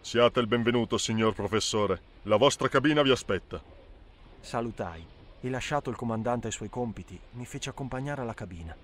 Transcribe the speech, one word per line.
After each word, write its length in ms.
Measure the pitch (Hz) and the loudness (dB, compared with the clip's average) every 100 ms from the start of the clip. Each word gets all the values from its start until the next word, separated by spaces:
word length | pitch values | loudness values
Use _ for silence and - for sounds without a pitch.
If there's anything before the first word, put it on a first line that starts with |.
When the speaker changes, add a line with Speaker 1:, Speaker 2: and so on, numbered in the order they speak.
Speaker 1:
Siate 380 | - 113 120 - | 0 4 6 6
il 60 | 117 | 2
benvenuto, 520 | 120 117 120 113 113 | 2 4 2 2 0
signor 360 | - 110 110 | 0 2 2
professore. 640 | 104 101 107 - 110 101 92 - - | 2 0 0 0 0 2 0 -4 -16
La 140 | 101 107 | 2 6
vostra 320 | 139 - 131 | 6 4 2
cabina 340 | 139 139 151 | 2 4 4
vi 80 | 139 | 4
aspetta." 520 | 127 - 95 - - - - - - - - - - | 4 2 -2 -2 -14 -14 -20 -20 -20 -20 -20 -20 -20
Speaker 2:
Salutai 640 | - 120 117 107 95 82 82 - - - | -8 -6 -6 -6 -8 -8 -16 -20 -20 -12
e, 100 | 127 | -6
lasciato 400 | 127 - 147 135 | -6 -2 -2 -2
il 60 | 117 | -6
comandante 500 | 120 110 110 120 113 | -4 -2 -2 -2 -4
ai 60 | |
suoi 180 | - 107 | -8 -8
compiti, 500 | 120 120 98 87 87 - | -6 -6 -6 -12 -16 -16
mi 120 | 120 | -14
fece 260 | 120 139 - | -12 -10 -10
accompagnare 520 | - 135 127 139 143 | -8 -8 -6 -6 -6
alla 120 | 117 | -6
cabina. 420 | 113 95 87 82 - | -8 -10 -10 -12 -14